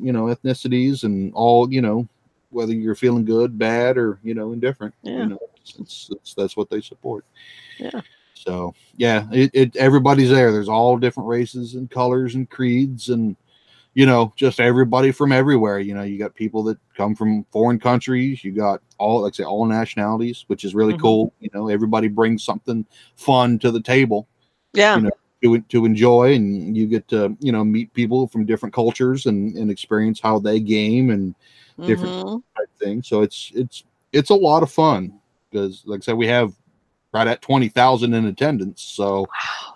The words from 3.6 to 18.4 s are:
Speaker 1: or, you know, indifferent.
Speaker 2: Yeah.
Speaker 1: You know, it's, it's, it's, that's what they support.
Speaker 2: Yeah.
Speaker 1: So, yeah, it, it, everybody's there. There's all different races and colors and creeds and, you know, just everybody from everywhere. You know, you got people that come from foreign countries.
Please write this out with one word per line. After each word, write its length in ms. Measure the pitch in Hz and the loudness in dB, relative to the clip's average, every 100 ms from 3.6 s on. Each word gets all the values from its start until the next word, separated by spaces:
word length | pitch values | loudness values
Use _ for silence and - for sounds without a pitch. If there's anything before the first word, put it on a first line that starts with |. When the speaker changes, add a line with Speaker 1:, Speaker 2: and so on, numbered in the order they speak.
| 113 117 123 127 | -2 2 2 2
Speaker 1:
or, 200 | 113 98 | 0 -4
you 100 | 113 | -8
know, 180 | 113 107 | -8 -8
indifferent. 420 | 117 123 - 104 - | -4 -4 -4 -10 -14
Speaker 2:
Yeah. 160 | - 254 | -12 -8
Speaker 1:
You 80 | 220 | -6
know, 120 | - - _ | -8 -14 _
it's, 200 | - - | -20 -20
it's, 320 | - - - | -20 -20 -16
it's, 220 | 98 - | -16 -12
that's 220 | - 98 - | -8 -6 -6
what 140 | 101 | -6
they 100 | 107 | -8
support. 440 | - - 127 107 - _ - - - - | -10 -14 -12 -12 -14 _ -20 -20 -20 -16
Speaker 2:
Yeah. 220 | - 247 - _ _ | -14 -14 -16 _ _
Speaker 1:
So, 400 | _ - 92 - - _ - | _ -10 -8 -10 -12 _ -2
yeah, 300 | 120 110 107 | 0 0 0
it, 180 | 127 139 | 0 2
it, 220 | 135 131 123 | 4 2 2
everybody's 540 | 135 143 135 139 127 | 4 4 4 4 6
there. 220 | 135 120 | 6 4
There's 160 | 107 101 | 2 0
all 280 | 110 120 123 | 2 2 2
different 300 | 123 - 107 | 0 -4 -4
races 460 | 120 120 127 117 | -4 -4 -8 -12
and 160 | 127 127 | -12 -10
colors 440 | 127 123 127 127 | -4 -2 0 -2
and 140 | 127 123 | -4 -8
creeds 580 | - 127 123 139 120 123 | -4 0 0 0 -4 -4
and, 260 | 117 110 92 _ _ _ _ _ | -2 -2 -6 _ _ _ _ _
you 120 | 131 135 | 4 6
know, 260 | 120 113 - | 6 2 0
just 220 | 135 - | 0 2
everybody 520 | 120 123 127 127 135 | 2 4 4 4 2
from 180 | 131 147 | 2 2
everywhere. 460 | 131 135 135 107 101 | 2 4 2 2 -2
You 160 | 101 | -6
know, 80 | 101 | -8
you 160 | 101 101 | -8 -8
got 160 | 104 | -10
people 280 | - 110 110 | -8 -6 -4
that 140 | 107 104 _ - | -4 -6 _ -6
come 180 | 104 | -4
from 300 | 107 110 107 - | -2 -2 -2 -2
foreign 280 | 110 117 120 | 0 2 2
countries. 640 | 123 123 - 127 131 135 | 2 0 0 -2 -2 -4